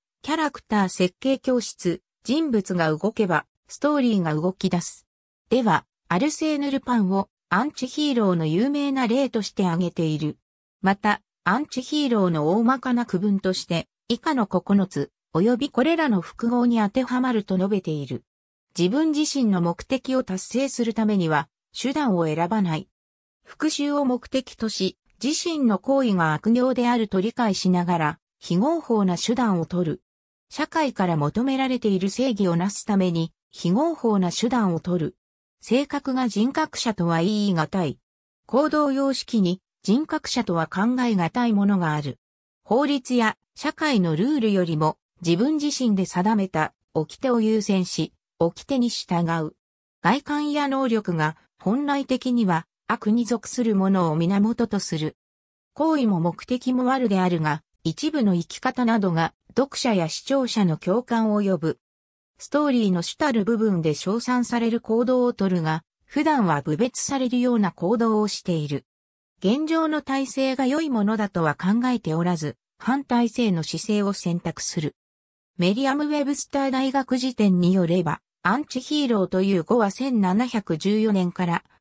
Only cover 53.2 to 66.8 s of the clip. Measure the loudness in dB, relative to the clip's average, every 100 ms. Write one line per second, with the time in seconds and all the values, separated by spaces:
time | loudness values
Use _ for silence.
53.2 | 0 -4 -4 -2 0 2 2 2 2 0
54.2 | 0 2 2 0 -2 -2 -4 -4 -6 -8
55.2 | _ _ _ _ _ -2 0 2 2 2
56.2 | 0 -4 -4 -4 -2 0 0 0 2 2
57.2 | 2 0 0 -2 -6 _ -6 -4 -2 0
58.2 | 2 2 -2 -6 -4 0 0 2 2 0
59.2 | 0 -4 _ -2 -2 -2 0 0 0 -4
60.2 | -2 0 0 2 2 0 0 -2 0 0
61.2 | 0 0 0 0 -2 -4 _ _ _ _
62.2 | _ -20 -4 0 2 2 2 0 -2 -2
63.2 | 0 0 0 0 2 2 0 -2 -2 -4
64.2 | -2 -2 0 0 0 -2 -2 0 2 2
65.2 | 0 0 0 0 0 -2 -6 _ _ -2
66.2 | 2 2 2 0 0 0